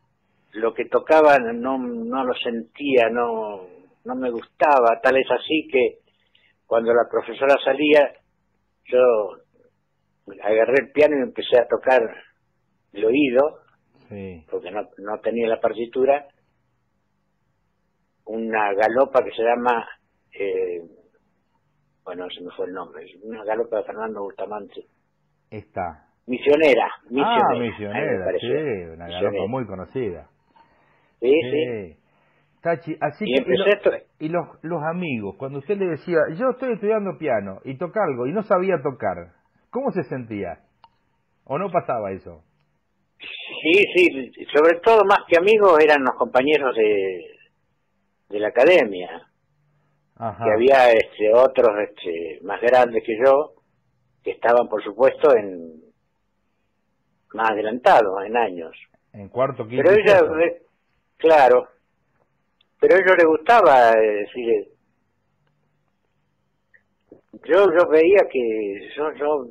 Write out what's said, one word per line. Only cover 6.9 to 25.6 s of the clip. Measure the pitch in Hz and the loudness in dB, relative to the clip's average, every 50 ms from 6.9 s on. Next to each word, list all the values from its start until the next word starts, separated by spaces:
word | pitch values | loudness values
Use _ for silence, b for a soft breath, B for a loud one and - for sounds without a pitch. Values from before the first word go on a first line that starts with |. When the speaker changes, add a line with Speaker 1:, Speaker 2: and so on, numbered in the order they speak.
| 117 | 2
Speaker 1:
la | 120 113 - | 2 0 0
profesora | - 113 - - 110 - 135 135 143 127 - | -4 -6 -6 -8 -6 -2 0 2 2 2 0
salía, | 135 135 123 151 147 151 147 143 123 - _ _ _ _ _ _ _ _ _ _ _ _ _ _ | -2 -2 0 2 4 4 4 4 2 -2 _ _ _ _ _ _ _ _ _ _ _ _ _ _
yo | - 123 127 127 123 117 110 104 92 82 - _ _ _ _ _ _ _ _ _ _ _ _ _ _ _ _ _ - 101 - - | -2 2 2 4 4 2 0 -2 -6 -10 -16 _ _ _ _ _ _ _ _ _ _ _ _ _ _ _ _ _ -20 -16 -8 -4
agarré | 101 110 110 113 120 127 139 117 | -2 0 0 2 2 0 0 -2
el | - | -2
piano | - 139 151 147 151 | 0 2 2 2 2
y | 139 127 | 0 -4
empecé | 113 - - - - - | -4 -6 -10 -4 0 2
a | 123 117 | 2 2
tocar | - 113 107 - 131 131 127 113 107 - - - _ _ _ _ _ _ _ _ _ _ _ _ _ | 2 -2 -4 0 0 2 2 0 -2 -6 -14 -20 _ _ _ _ _ _ _ _ _ _ _ _ _
de | - 98 107 | -8 -4 -2
oído, | 113 120 147 147 135 120 127 143 156 - - _ _ _ _ _ _ _ _ _ - | 0 0 0 0 0 2 2 0 0 -2 -10 _ _ _ _ _ _ _ _ _ -20
Speaker 2:
Sí. | 107 101 98 95 90 82 78 _ | -18 -16 -16 -16 -16 -18 -14 _
Speaker 1:
porque | - 92 - 90 | -12 -10 -10 -10
no, | 95 104 - - _ | -12 -12 -12 -12 _
no | - 95 104 107 107 | -16 -12 -12 -10 -8
tenía | - 110 113 117 117 | -6 -6 -4 -2 -2
la | 110 113 110 | -2 -2 -2
partitura, | - 113 107 107 117 117 - 131 131 135 139 147 - - _ _ _ _ _ _ _ _ _ _ _ _ _ _ _ _ _ _ _ _ _ _ _ _ _ _ _ _ _ _ _ _ _ _ _ _ _ _ _ | -2 -4 -4 -6 -10 -8 -4 -2 0 0 0 0 -4 -10 _ _ _ _ _ _ _ _ _ _ _ _ _ _ _ _ _ _ _ _ _ _ _ _ _ _ _ _ _ _ _ _ _ _ _ _ _ _ _
una | 107 110 113 113 113 110 110 107 101 101 | -12 -10 -10 -8 -6 -4 -4 -4 -2 -2
galopa | 98 110 110 117 127 135 135 135 127 107 | 0 -2 0 0 0 0 0 0 0 -2
que | 98 | -2
se | - - 113 | -4 -4 -2
llama, | 117 120 123 120 123 120 117 110 - - _ _ _ _ _ _ _ - | 0 0 0 0 -2 -2 -2 -4 -10 -16 _ _ _ _ _ _ _ -12
eh, | - 98 98 92 95 92 90 87 87 82 82 _ _ _ _ _ _ _ _ _ _ _ _ _ _ _ _ _ _ _ _ _ _ _ | -8 -8 -6 -4 -4 -6 -6 -8 -10 -14 -16 _ _ _ _ _ _ _ _ _ _ _ _ _ _ _ _ _ _ _ _ _ _ _
bueno, | 95 90 90 90 90 | -16 -14 -14 -14 -14
se | - - 87 | -16 -16 -18
me | 90 | -16
fue | - - 95 | -12 -10 -10
el | 90 92 | -10 -10
nombre, | - - - - 80 78 - - _ 107 | -12 -14 -16 -18 -20 -20 -20 -20 _ -18
una | 110 113 110 104 | -16 -16 -10 -8
galopa | 104 107 113 117 117 113 | -6 -4 -4 -4 -4 -6
de | 104 98 | -6 -6
Fernando | - 98 107 110 113 107 104 101 | -8 -10 -10 -10 -10 -10 -10 -12
Bustamante. | 95 - - 95 101 - - - - - 95 - _ _ _ _ _ _ _ _ _ _ _ _ _ | -12 -12 -12 -12 -10 -12 -12 -14 -16 -20 -20 -20 _ _ _ _ _ _ _ _ _ _ _ _ _
Speaker 2:
Está. | - 107 | -18 -18